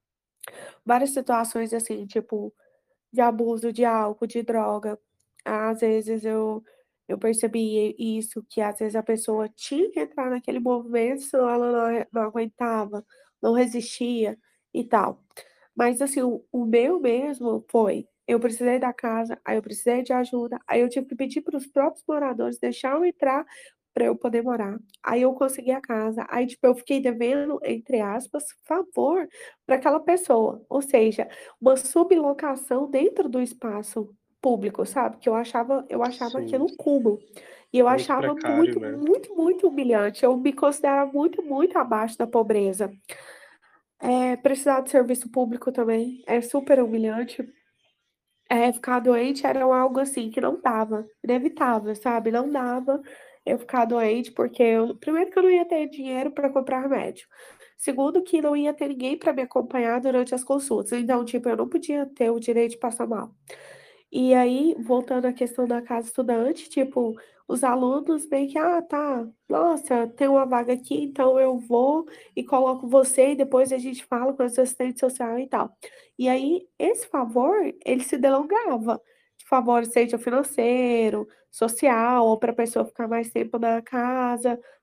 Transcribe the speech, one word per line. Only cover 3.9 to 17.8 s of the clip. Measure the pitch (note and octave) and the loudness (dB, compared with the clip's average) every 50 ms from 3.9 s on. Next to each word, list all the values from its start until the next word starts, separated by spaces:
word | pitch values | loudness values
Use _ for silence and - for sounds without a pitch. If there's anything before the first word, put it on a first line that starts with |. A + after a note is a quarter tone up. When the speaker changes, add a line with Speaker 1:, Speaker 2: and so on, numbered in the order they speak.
| A3+ A3 G#3+ G#3+ G#3+ - A#3 | 2 0 -2 -2 -4 -6 -8
Speaker 1:
de | A3 - A#3 A#3 | -6 -6 -6 -4
droga. | A#3 A#3 A3+ G#3+ G#3 G#3 G#3 G#3 G#3+ G#3+ - _ _ _ _ _ _ _ _ _ | -2 -2 -2 -2 -2 -2 -4 -6 -8 -10 -10 _ _ _ _ _ _ _ _ _
Às | - G#3+ G#3+ A3 A3 A3+ A3+ | -6 -4 -2 -2 -4 -2 0
vezes | A#3 A3 A3 A3 G#3+ G#3+ A3+ A3 G#3+ | 0 2 2 0 0 -2 -4 -4 -4
eu, | A3 A3 A3 A3 G#3+ A3 A3 A3 _ _ _ _ _ _ _ _ - | -2 -2 -2 -2 -2 -4 -6 -10 _ _ _ _ _ _ _ _ -8
eu | G3 G3 | -6 -2
percebi | - A3 A3+ A3+ - A3 A3+ A#3 A3+ G#3+ G#3+ G#3+ G#3 G#3+ G#3+ - | 0 0 0 0 0 -2 0 -2 -2 0 0 0 0 0 -2 -4
isso, | A#3 A3+ A3 A3 A3 - - A#3 A#3+ _ | -4 -4 -4 -4 -6 -8 -10 -12 -14 _
que | - A3+ | -4 -4
às | G#3+ G#3 G#3 - | -4 -4 -4 -4
vezes | A3 G#3+ G#3 | -6 -4 -4
a | A3+ A3 | -4 -2
pessoa | - A3+ A3 A3 - G#3+ G#3+ G#3+ G#3+ | -2 -2 -2 -2 -2 -2 -2 -2 -4
tinha | - - - - C#4 D4 F#4+ A4+ | -8 -12 -10 -6 -2 0 0 0
que | - F4 | -2 -4
entrar | D4+ D4 - - C4 B3+ | -6 -6 -6 -6 -4 -4
naquele | B3 B3 - - B3+ B3+ | -4 -4 -4 -6 -6 -2
movimento, | A#3+ B3+ B3 A#3+ A#3+ A#3 A#3+ A#3 A3+ A#3+ C4+ C#4 C#4 | 0 0 0 0 -2 -2 -2 0 0 0 -2 -4 -6
senão | - - C4 B3+ A#3+ | -2 0 2 2 2
ela | A#3+ A#3+ A#3+ A#3+ A#3+ | 2 2 0 2 2
não, | A#3 A#3 A#3 A#3 A3+ - - - | 2 0 0 0 -2 -4 -4 -4
não | A#3 A3 | -4 -4
aguentava, | A3 G#3+ A#3 A3+ A3 - - B3 A#3 A3+ A3 G#3 G#3 G#3 G#3 - _ _ _ _ _ _ _ - | -2 -2 -4 -6 -6 -6 -4 -4 -2 -2 -2 -2 -4 -6 -10 -12 _ _ _ _ _ _ _ 0
não | A3+ A#3 | 2 4
resistia | B3 B3 A#3+ A#3+ A#3+ A3+ - - - B3 A#3+ B3 A#3 A3 G#3 A3 - _ _ _ _ _ _ - | 4 2 2 0 -4 -6 -8 -8 -6 -4 -4 -2 0 -2 -2 -4 -6 _ _ _ _ _ _ -8
e | B3 A#3 | -8 -2
tal. | A#3 A#3+ G#3 F#3+ - - - _ _ _ - - - _ _ _ _ _ | 2 2 2 2 0 -2 -8 _ _ _ -20 -20 -20 _ _ _ _ _
Mas, | - A#3+ A#3+ B3 A#3+ | 0 2 2 2 0
assim, | C#4 C#4 C#4 C#4+ B3+ | -2 -2 -2 0 0
o, | B3 A3+ A3+ - _ - | 0 -2 -4 -6 _ -6
o | B3 A#3 | -4 0
meu | A3+ A3+ A#3 A#3+ C#4+ F#4 F4 | 2 4 4 4 4 2 0
mesmo | C#4 A#3+ A3+ B3 C#4 D4 C#4 B3+ A#3+ A#3 A3 A3 - - | 0 0 0 0 0 -4 -6 -4 -4 -4 -4 -4 -4 0
foi, | - A#3 | 2 2